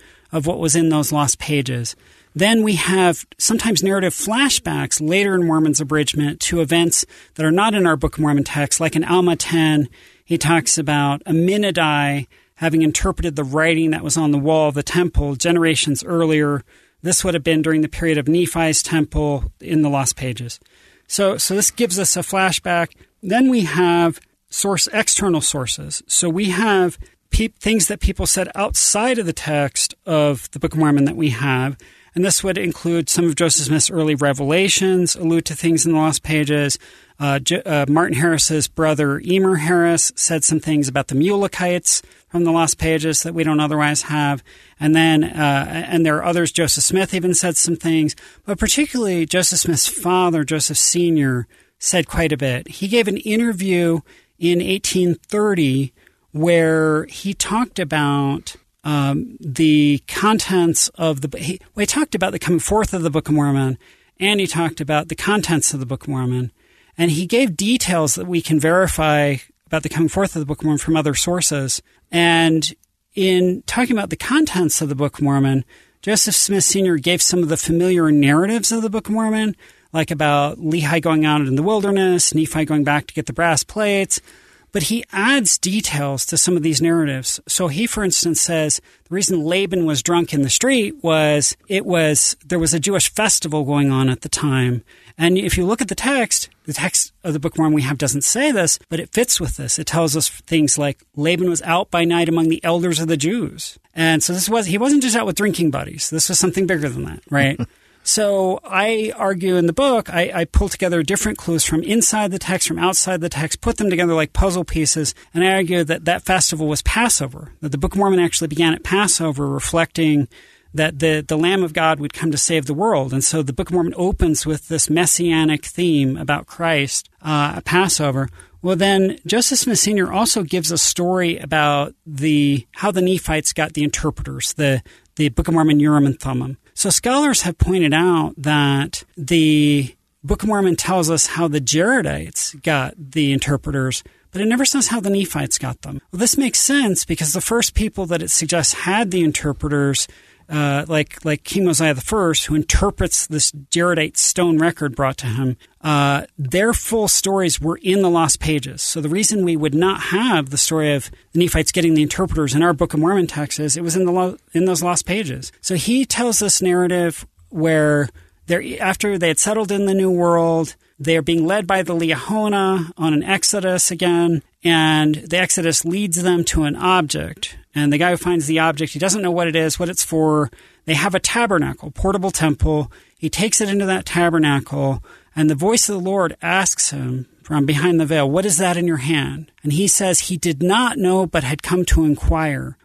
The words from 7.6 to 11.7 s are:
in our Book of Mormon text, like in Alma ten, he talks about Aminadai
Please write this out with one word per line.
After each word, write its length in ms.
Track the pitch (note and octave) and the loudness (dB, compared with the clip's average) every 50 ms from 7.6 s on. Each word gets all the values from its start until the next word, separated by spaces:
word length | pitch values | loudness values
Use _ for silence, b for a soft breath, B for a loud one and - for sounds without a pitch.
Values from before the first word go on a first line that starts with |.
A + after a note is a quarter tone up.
| G#3 A3+ G#3 | 2 2 2
in 120 | G#3 F3+ | 2 2
our 100 | E3+ D#3 | 2 2
Book 180 | C#3 C#3+ D3 - | 2 -2 -4 -2
of 60 | - | 0
Mormon 240 | D#3 D3 D3 C#3+ C#3 | 0 2 2 0 0
text, 340 | - - D3 C#3+ C3+ - - | -2 -2 -4 -2 -2 -2 0
like 160 | E3 D#3 - | 0 0 0
in 100 | D#3 E3+ | 0 0
Alma 320 | E3+ F3 F#3 F3+ F3 E3+ | 2 2 2 4 2 2
ten, 520 | - - - E3 E3 D#3 D#3 D#3 D3 C#3+ - b b b b b b | 0 -2 -2 0 2 2 4 2 2 0 -2 b b b b b b
he 140 | b b E3+ | b b -2
talks 400 | E3 - D3+ E3+ E3 - - - | 0 0 2 2 2 0 0 -2
about 480 | E3 D3 D3 D3 D3 C#3+ C#3+ C#3 D3 - | -2 0 0 0 0 2 0 -2 -2 -2
Aminadai 1000 | - D#3+ E3 E3+ F3+ G3 G#3 G#3 G3 | -2 0 2 2 2 2 0 0 0